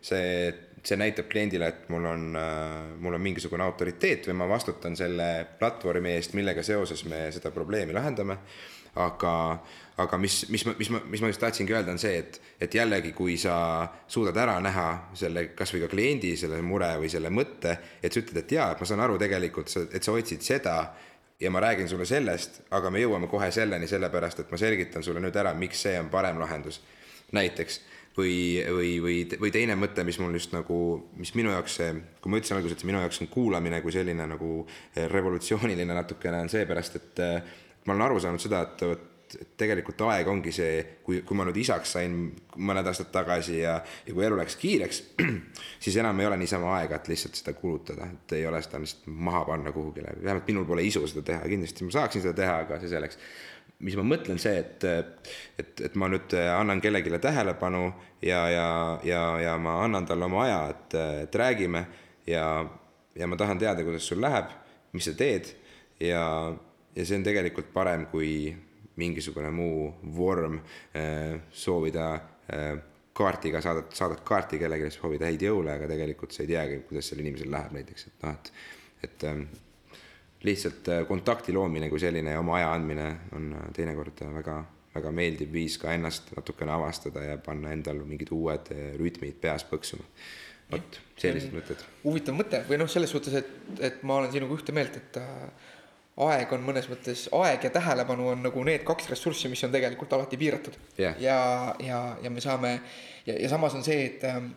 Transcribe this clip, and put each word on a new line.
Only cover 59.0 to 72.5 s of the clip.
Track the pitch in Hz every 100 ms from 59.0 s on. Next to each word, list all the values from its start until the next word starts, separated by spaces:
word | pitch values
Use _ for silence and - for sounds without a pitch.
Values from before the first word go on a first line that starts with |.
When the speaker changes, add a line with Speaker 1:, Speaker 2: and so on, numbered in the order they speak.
| 82
Speaker 1:
ja, | 85 85 82
ja | 85
ma | 82 82 85
annan | 113 98 82
talle | 85 90
oma | 95
aja, | 127 92 73
et, | - - 80 80 73 76
et | 107
räägime | 127 110 87 85 87 - - -
ja, | - 82 80 78 78 - - _ _
ja | - 87
ma | 87
tahan | 104 92
teada, | 107 87 82
kuidas | 82 -
sul | 87
läheb, | 139 120 80 - - - _ 87
mis | 85
sa |
teed | 80 135 95 - - - - - -
ja, | 85 85 82 80 82 80 - - _
ja | 90 87
see | 101
on | 98
tegelikult | 104 87 87 80
parem | 92 92 82 78
kui | 82 78 78 76 87 - - - -
mingisugune | 85 78 76 76 78
muu | 85 85 78 76 85 80 82
vorm, | 92 90 80 78 78 - - 78
äh, | 78 78 78 80 82
soovida, | - - 87 80 80 80 78 - - -